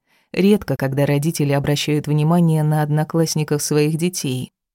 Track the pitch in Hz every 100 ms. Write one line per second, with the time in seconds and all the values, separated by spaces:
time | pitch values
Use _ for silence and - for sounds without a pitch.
0 | _ _ _ - 190 208 - 139 135 135
1 | 143 143 151 165 143 139 139 147 - 147
2 | 147 151 151 175 170 156 151 156 151 151
3 | 156 165 156 156 151 147 - 151 151 160
4 | 175 180 147 127 - _ _